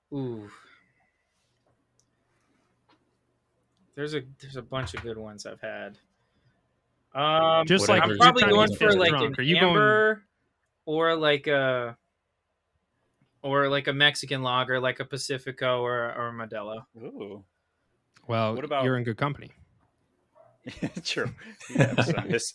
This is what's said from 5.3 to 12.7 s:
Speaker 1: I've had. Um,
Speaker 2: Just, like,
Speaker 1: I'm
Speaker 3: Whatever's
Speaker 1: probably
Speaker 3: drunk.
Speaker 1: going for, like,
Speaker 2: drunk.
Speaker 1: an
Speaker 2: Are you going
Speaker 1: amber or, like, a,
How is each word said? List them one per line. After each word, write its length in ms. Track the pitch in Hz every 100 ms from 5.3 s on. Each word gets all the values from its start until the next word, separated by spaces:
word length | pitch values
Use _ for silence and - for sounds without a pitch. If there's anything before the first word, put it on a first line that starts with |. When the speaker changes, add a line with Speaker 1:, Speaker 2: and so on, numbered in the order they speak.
| 104 110
Speaker 1:
I've 160 | 104
had. 360 | 110 104 101 104 _ _ _ _ _ _ _ _ _ _ _
Um, 540 | 135 151 160 160 160 160
Speaker 2:
Just, 220 | 190 202
like, 120 | 185
Speaker 1:
I'm 80 | 165
Speaker 3:
Whatever's 80 | -
Speaker 1:
probably 220 | 240 247
Speaker 3:
drunk. 120 | 202 208
Speaker 1:
going 200 | 214 202
for, 220 | 214 196
like, 120 | 170
Speaker 2:
drunk. 140 | 147 143 135
Speaker 1:
an 20 |
Speaker 2:
Are 40 |
you 160 | 135 175
going 160 | 180 196
Speaker 1:
amber 480 | 214 214 214 214 _ _ _ _ _ _ -
or, 300 | 156 165 165
like, 300 | 151 147 151
a, 480 | 143 135 127 120 120 _ _ _ _ _ _ _